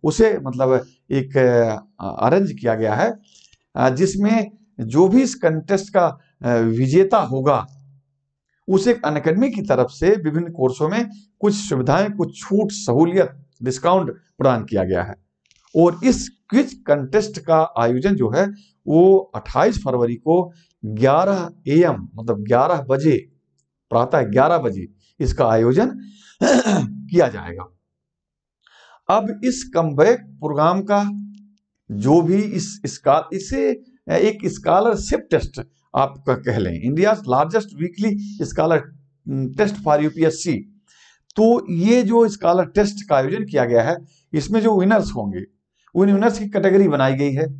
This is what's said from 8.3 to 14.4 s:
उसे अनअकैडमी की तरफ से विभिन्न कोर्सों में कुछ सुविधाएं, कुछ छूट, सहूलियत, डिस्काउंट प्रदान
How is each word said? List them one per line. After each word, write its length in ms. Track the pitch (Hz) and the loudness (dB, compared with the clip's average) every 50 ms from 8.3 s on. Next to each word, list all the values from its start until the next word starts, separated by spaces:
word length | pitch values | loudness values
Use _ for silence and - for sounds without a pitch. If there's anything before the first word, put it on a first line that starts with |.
| _ _ _ _ _ _ _ - | _ _ _ _ _ _ _ 0
उसे 240 | 190 190 190 240 233 233 - | 0 0 2 2 0 0 0
अनअकैडमी 440 | 151 151 151 139 160 160 190 247 285 | -4 -4 -2 0 0 0 2 0 0
की 120 | - 214 | -2 -6
तरफ 260 | 190 202 139 123 127 123 | -2 -2 2 2 2 0
से 260 | - - 160 175 214 | -2 -2 2 2 2
विभिन्न 360 | 208 165 156 147 160 170 170 | 2 0 -4 -4 -4 -6 -6
कोर्सों 380 | 165 160 131 131 127 - 151 156 | -6 -2 -2 -2 -2 -2 -4 -2
में 200 | 190 226 240 - - - - _ _ _ | -2 -2 -4 -4 -8 -20 -20 _ _ _
कुछ 140 | - 208 202 | -2 -2 0
सुविधाएं, 580 | - - - 151 131 123 127 139 170 196 214 | -2 -4 -4 -4 -2 0 0 2 2 0 -2
कुछ 280 | 208 208 175 - - - | -2 -4 -6 -6 -6 -14
छूट, 320 | - - 196 202 220 214 | -8 -2 0 0 0 0
सहूलियत, 600 | - - - - 120 135 160 170 175 196 180 - - - - _ _ _ 117 | -4 -8 -4 -2 2 2 2 2 4 0 0 0 -2 -16 -20 _ _ _ -6
डिस्काउंट 480 | 127 127 131 - 170 180 190 175 - - - _ _ _ | -6 -6 -2 0 2 2 2 0 -2 -8 -12 _ _ _
प्रदान 280 | _ | _